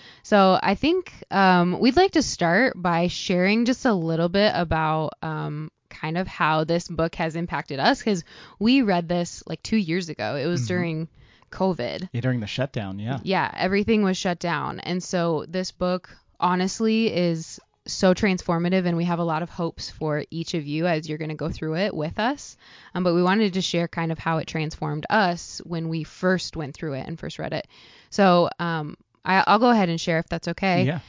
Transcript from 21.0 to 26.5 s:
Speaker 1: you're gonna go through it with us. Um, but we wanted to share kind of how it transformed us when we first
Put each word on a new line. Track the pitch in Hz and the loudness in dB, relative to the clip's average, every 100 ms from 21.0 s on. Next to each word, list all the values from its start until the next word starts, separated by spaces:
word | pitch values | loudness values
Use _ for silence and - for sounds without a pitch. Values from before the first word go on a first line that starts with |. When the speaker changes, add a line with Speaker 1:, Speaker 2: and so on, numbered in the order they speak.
| 156 | -2
Speaker 1:
you're | 156 | -8
gonna | 156 156 | -6 -6
go | 156 | -6
through | - - 156 | -4 -4 -2
it | 208 | -2
with | - 151 - | -2 -6 -2
us. | 220 294 - - - - - | -2 -2 -10 -20 -20 -20 -10
Um, | 175 | -2
but | 180 | 2
we | 170 | 4
wanted | 180 202 214 | 4 4 2
to | 185 | 0
share | 180 170 170 | -2 0 -2
kind | - 165 | -2 -4
of | 160 | -4
how | - 160 | -2 -2
it | - | -2
transformed | 160 160 - 151 147 - | -4 -4 -6 -6 -4 0
us | 220 190 170 - - | 2 2 -2 -8 -14
when | - 170 165 | -8 -6 -4
we | 160 | -6
first | 151 - 185 185 - | -6 -2 0 0 -2